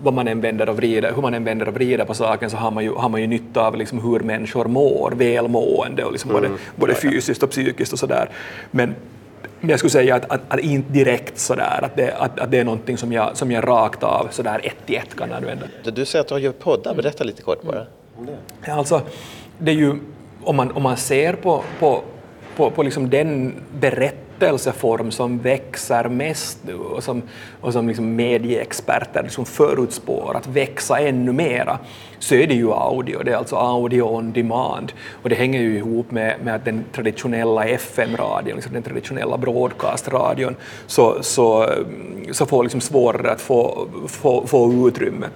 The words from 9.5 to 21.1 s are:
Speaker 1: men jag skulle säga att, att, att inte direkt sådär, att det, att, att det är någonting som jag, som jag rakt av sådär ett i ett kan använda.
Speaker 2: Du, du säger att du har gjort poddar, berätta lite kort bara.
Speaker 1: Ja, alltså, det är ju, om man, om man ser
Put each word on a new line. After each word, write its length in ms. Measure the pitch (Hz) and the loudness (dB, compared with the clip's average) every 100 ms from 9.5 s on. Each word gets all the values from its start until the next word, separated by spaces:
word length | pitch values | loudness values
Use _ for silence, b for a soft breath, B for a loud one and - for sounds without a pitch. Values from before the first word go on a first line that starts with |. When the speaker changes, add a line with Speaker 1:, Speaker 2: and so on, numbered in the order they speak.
| - | -6
Speaker 1:
men 100 | 160 | 0
jag 100 | 139 | 2
skulle 120 | 165 | 4
säga 240 | 147 127 123 | 6 6 4
att, 160 | - | 0
att, 100 | 131 - | -6 -2
att 120 | 139 | -2
inte 340 | 147 139 135 | 0 0 2
direkt 460 | 139 131 120 - - | 4 4 2 -4 -8
sådär, 400 | - 127 - 147 | -2 0 0 0
att 140 | 135 - | -2 0
det, 160 | 131 - | 0 0
att, 220 | 135 - | -4 -2
att 120 | 123 | 0
det 80 | 127 | 2
är 40 | |
någonting 340 | 117 113 120 123 | 2 -2 -4 -6
som 140 | 120 | -2
jag, 260 | 117 107 - | 0 0 0
som 140 | 131 | -2
jag 160 | 117 113 | 0 4
rakt 360 | 120 110 - | 4 4 2
av 240 | 117 - - | 0 2 0
sådär 280 | - 113 107 | -2 -2 -2
ett 260 | - - - | -4 -10 -6
i 60 | 113 | -6
ett 200 | - - | -6 -8
kan 180 | - | -8
använda. 320 | 117 120 - - - | -6 -8 -8 -12 -10
Speaker 2:
Du, 80 | 117 | -8
du 140 | 110 135 | -4 -2
säger 160 | 165 | 0
att 60 | 139 | 0
du 60 | |
har 60 | 143 | 0
gjort 200 | 139 127 | -2 -2
poddar, 360 | 180 127 - 151 | 0 0 0 -2
berätta 280 | 147 147 | -2 -2
lite 180 | 120 - | -6 -6
kort 220 | - - | -4 -4
bara. 220 | - 101 123 - - 110 123 131 - - - | -4 -8 -8 -18 -20 -18 -14 -14 -16 -14 -6
Speaker 1:
Ja, 80 | |
alltså, 280 | 151 143 165 - B B B B - | -4 2 0 0 B B B B -4
det 140 | 160 | 0
är 40 | 156 | 4
ju, 200 | 147 143 - - - - | 4 2 -8 -18 -20 -8
om 120 | - 143 | -2 0
man, 160 | 127 | 0
om 120 | 151 | 0
man 140 | 135 120 | 0 0
ser 360 | - | 0